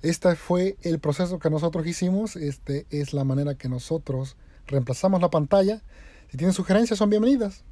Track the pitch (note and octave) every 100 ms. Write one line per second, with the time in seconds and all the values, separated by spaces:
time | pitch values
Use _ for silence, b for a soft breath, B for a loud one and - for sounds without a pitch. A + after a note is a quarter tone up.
0 | D#3 E3+ F3+ E3+ - F3 F#3+ G3 F3 E3
1 | D3+ C#3+ F3+ F3+ D#3+ D#3 E3 E3 D#3+ E3
2 | F3+ F#3+ A3 F#3 D3 C#3+ - C#3+ - D3
3 | C#3+ C#3+ C3+ C3+ C#3+ C3+ B2+ B2 - D#3+
4 | - C3 C3+ - b b - C#3 A#2+ B2+
5 | F#3+ F#3+ F3 E3+ D3 G3 F#3+ A3 - b
6 | b b b C3+ E3+ F#3 F#3 F#3+ A#3 G#3
7 | G#3 G#3 A3+ C4+ G#3 - -